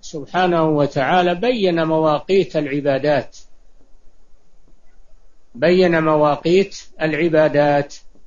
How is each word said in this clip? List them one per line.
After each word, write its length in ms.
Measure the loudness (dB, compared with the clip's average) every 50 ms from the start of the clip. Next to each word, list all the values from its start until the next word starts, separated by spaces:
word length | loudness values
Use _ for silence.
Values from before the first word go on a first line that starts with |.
سبحانه 640 | -16 -14 -14 -14 -12 -4 -2 0 0 2 2 2 2
وتعالى 720 | 2 2 2 0 0 0 -2 0 2 2 2 2 2 0
بين 500 | 0 0 -2 0 0 0 0 2 0 0
مواقيت 720 | 0 0 2 2 2 0 0 0 0 0 2 0 0 -2
العبادات، 800 | -4 -4 -2 -4 -2 0 0 0 0 0 0 0 0 -2 -4 -10 -18 -20 -20 -20 -20 -20 -20 -20 -20 -20 -20 -20 -20 -18 -20 -18 -20 -20 -20 -20 -20 -20 -20 -20 -20 -20 -20 -20 -20 -20 -18 -18 -18 -18 -20 -20 -20 -20 -20 -20 -20 -20 -18 -6
بين 480 | 0 2 4 4 4 4 4 4 2
مواقيت 800 | 2 2 2 4 2 2 0 0 0 2 2 2 2 0 -4 -12 -16 -16 -8 -6
العبادات، 920 | -4 -2 -2 0 0 2 4 4 4 4 4 2 2 4 2 0 0 -4 -8 -18 -20 -20 -20 -20 -20